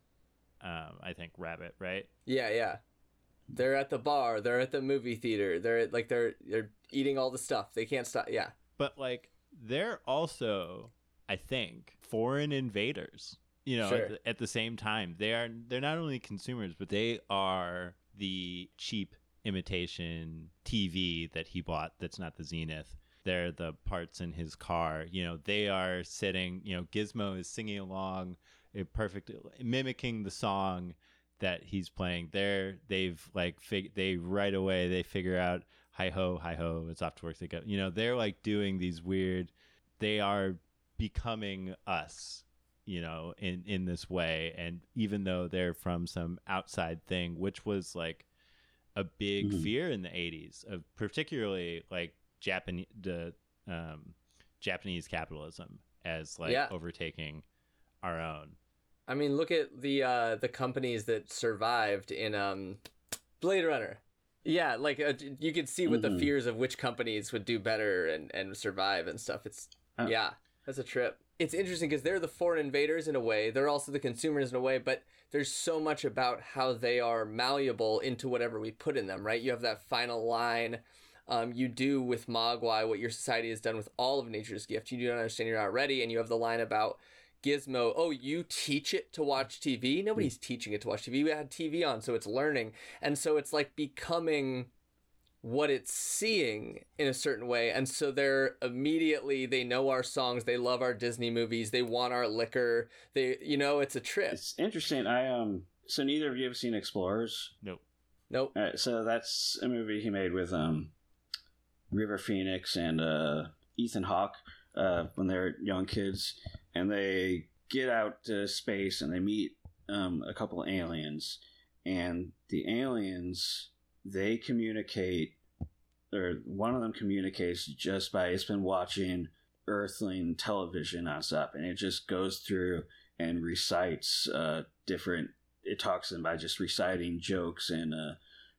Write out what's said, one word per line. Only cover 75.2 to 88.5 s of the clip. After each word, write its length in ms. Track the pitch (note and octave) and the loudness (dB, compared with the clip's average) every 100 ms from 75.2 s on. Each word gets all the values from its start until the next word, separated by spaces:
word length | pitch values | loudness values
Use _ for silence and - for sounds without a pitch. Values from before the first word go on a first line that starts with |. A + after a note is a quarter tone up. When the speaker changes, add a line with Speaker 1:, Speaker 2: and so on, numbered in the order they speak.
| _ | _
Speaker 2:
there's 200 | D3 C#3 | 0 0
so 280 | - E3+ D#3+ | 0 0 2
much 240 | D#3 D3 | 2 2
about 380 | C3+ A#2+ B2 A#2+ | 0 2 2 0
how 320 | - C3+ C3 | -4 0 2
they 260 | A2+ A#2+ B2 | 2 2 4
are 240 | A#2 A#2 | 4 2
malleable 800 | G#2+ A2+ B2+ C#3+ C3+ A2+ A2 A2 | 0 0 2 4 2 4 4 4
into 260 | C3 A#2 C3 | 2 -2 0
whatever 320 | B2 A#2+ G#2+ | 2 0 0
we 120 | A2 | -6
put 260 | - D#3+ C3+ | -4 -2 0
in 100 | F#2+ | -2
them, 180 | G2 G#2+ | -4 0
right? 160 | A#2 | 0
You 100 | B2+ | 0
have 100 | A#2 | 0
that 200 | A#2+ G#2 | 0 -2
final 440 | - A#2+ A#2+ A#2 A#2 | -2 0 2 2 2
line, 560 | A2+ A#2+ A#2 A#2 A#2 - - - - - | 4 4 2 0 -2 -10 -20 -20 -20 0
um, 240 | A#2+ A#2 | 0 0
"You 160 | A#2+ B2+ | 0 -2
do 320 | A#2+ C3+ C#3 | 2 2 2
with 260 | B2 A#2 - | 2 0 2
Mogwai 580 | A2+ A#2 A#2 A#2 A2 A2 | 2 4 4 4 4 4
what 140 | G#2 | 2
your 100 | A#2 | 0
society 420 | - - A#2 A2+ | -2 0 0 0
has 100 | G#2+ | -2
done 160 | A2 A2+ | 0 -2
with 100 | G#2 - | -4 0
all 240 | B2 C#3 | 2 2
of 80 | A#2 | 0
nature's 380 | G#2+ G#2+ G#2+ - | -6 -6 -8 -4
gift. 260 | A2 - | -4 -4
You 60 | B2 | -2
do 100 | B2 | 0
not 120 | A#2+ | 0
understand, 280 | A2+ - A2+ | -2 -2 0
you're 140 | A2 | 2
not 100 | G2+ | 2
ready." 320 | A#2+ C#3 C3 | 2 2 2
And 80 | A#2 | 2
you 60 | A2+ | 0
have 100 | A2+ | 2
the 80 | A#2 | 2
line 240 | A#2 A#2 | 2 2
about 400 | A2 A2 A2 - - - - _ | 2 2 2 -2 -14 -20 -20 _
Gizmo, 520 | C#3 C#3+ C#3 B2+ A#2 C#3+ | 2 2 2 2 4 4
"Oh, 140 | E3 | 2
you 340 | C3+ C3 E3 | 2 -2 -2
teach 500 | E3 | -2